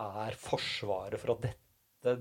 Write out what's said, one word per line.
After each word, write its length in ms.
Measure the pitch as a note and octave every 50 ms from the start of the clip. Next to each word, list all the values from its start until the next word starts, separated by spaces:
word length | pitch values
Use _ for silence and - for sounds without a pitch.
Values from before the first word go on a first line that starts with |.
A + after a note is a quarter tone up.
| A2 G#2 F#2+ G#2+
er 160 | G#2+ G#2+ A2 -
forsvaret 800 | - - - - - - - - - G#2 G2 F#2 F#2+ G2+ A2+ -
for 140 | - A#2+ A#2
at 80 | A2 -
dette 680 | G#2+ - - _ _ _ _ _ _ _ _ - B2+ B2+ A#2+